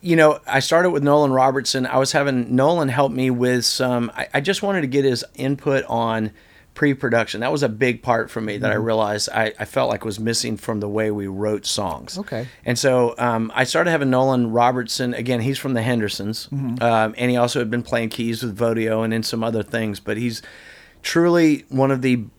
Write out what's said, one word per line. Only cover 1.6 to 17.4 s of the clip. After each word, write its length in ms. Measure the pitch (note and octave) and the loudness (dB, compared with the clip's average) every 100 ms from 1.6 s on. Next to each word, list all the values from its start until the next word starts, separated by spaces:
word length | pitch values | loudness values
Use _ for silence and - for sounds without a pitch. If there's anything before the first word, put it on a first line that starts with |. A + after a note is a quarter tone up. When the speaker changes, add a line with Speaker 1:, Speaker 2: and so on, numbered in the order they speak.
| A#2+ C3+ B2+ | -2 -2 0
Speaker 1:
I 120 | C3 | 0
was 140 | C3+ | 2
having 420 | D#3 C#3+ C3 A2+ | 2 2 0 0
Nolan 340 | B2 C#3+ F3 C#3+ | 2 4 2 0
help 240 | B2+ C#3 | 2 0
me 180 | B2+ C3 | 2 0
with 340 | B2 B2 B2+ | 2 2 2
some, 460 | A#2 - B2+ B2 A#2 | 0 0 0 0 -2
I, 140 | - C3+ | -6 -4
I 60 | C#3+ | -2
just 220 | C#3 F#3+ | -2 -2
wanted 200 | G3+ F#3+ | -2 -2
to 40 | C#3 | 0
get 180 | C3+ | 2
his 200 | C#3 A#2+ - | 2 0 -4
input 500 | - C3 C#3 - C3+ - | -6 -4 -2 0 -2 0
on 440 | A#2 A#2 A2 G#2+ - _ - _ | -2 0 0 -2 -6 _ -20 _
pre-production. 680 | - D3 C3+ C3+ A#2 A2 G#2+ | -2 0 0 0 0 0 -4
That 100 | B2 | -2
was 100 | D3 | 0
a 80 | C#3 | -2
big 320 | A2 B2+ A#2+ | 0 0 0
part 280 | - A2+ A2+ | 0 -2 -2
for 100 | - | -6
me 180 | A2 G#2 | -6 -4
that 120 | G#2+ | -2
I 40 | |
Speaker 2:
Mm-hmm. 100 | G#2+ | 0
Speaker 1:
realized 440 | A2 A2 G#2 G#2 - | 0 0 0 -2 -2
I, 200 | A2 A2 - | -2 -2 -4
I 60 | |
felt 240 | G#2+ - B2 | -6 -2 -2
like 160 | A2 | -2
was 160 | A2+ G#2 | -6 -4
missing 360 | A2+ A2+ A#2 G#2+ | -2 -2 -4 -6
from 220 | - A2 | -6 -4
the 80 | G#2 | -4
way 220 | G#2 G#2+ | -2 0
we 160 | G#2 G2 | -2 -4
wrote 380 | F#2+ G#2 G#2 | -4 -2 -2
songs. 540 | - - G2 D2 A#1 F3+ | -4 -4 -4 -6 -10 -12
Speaker 2:
Okay. 300 | G#3 A2 B2 - - | -8 -8 -10 -10 -4
Speaker 1:
And 120 | A#2+ | 0
so, 360 | C#3 B2+ A#2+ A#2 | 2 4 2 0
um, 320 | A#2+ A2+ A2+ | -2 0 -2
I 100 | A#2+ | -2
started 260 | B2+ E3 F3 | 0 2 2
having 200 | D#3+ C#3 | 2 2
Nolan 420 | B2+ C3 B2+ A#2 | 2 2 2 2
Robertson. 600 | A#2 A#2+ B2+ A#2 - B2+ | 2 2 0 -4 -4 -4
Again, 260 | A#2+ A#2+ B2 | -4 -2 -2
he's 180 | A2+ C3+ | -2 -4
from 140 | C3+ | -2
the 60 | A#2+ | -2
Hendersons. 680 | A#2 A#2+ G#2 - G2+ A2 - | 0 0 -2 -4 -6 -8 -6
Speaker 2:
Mm-hmm. 300 | C#3+ C3 B2 | -6 -4 -2
Speaker 1:
Um, 320 | A#2 A2+ A2 A2 | 0 2 0 0
and 140 | B2 | 0
he 60 | |
also 220 | B2 | 2